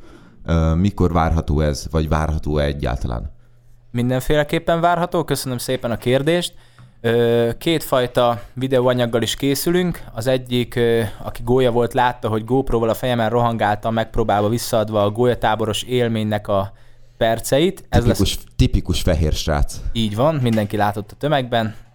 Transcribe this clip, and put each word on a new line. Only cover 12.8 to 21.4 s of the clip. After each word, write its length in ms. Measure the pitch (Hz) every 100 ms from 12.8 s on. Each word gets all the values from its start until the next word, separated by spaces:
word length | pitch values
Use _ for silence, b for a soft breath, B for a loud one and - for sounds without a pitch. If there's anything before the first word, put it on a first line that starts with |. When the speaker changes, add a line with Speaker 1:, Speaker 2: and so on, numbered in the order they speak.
| 113
Speaker 2:
a 60 |
fejemen 360 | 104 131 117 110
rohangáltam, 640 | 120 117 113 104 104 113
megpróbálva 540 | 113 113 - 107 104 104
visszaadva 540 | 117 - 117 107 107
a 80 | 101
gólyatáboros 720 | 107 123 113 113 110 110 98
élménynek 680 | - 123 117 110 107 104 104
a 240 | 98 98 - b b b -
perceit. 680 | 113 117 - 135 180 190 -
Ez 140 | 120
Speaker 1:
Tipikus, 320 | 117 - 98
Speaker 2:
lesz 100 | - - -
Speaker 1:
tipikus 440 | 127 101 - 85
fehér 300 | - 80 78
srác. 440 | - - 73 - - -
Speaker 2:
Így 240 | 120 107 104
van, 180 | 147
mindenki 420 | 151 123 110 101 107
látott 340 | 101 104 101
a 40 | -
tömegben. 560 | 147 147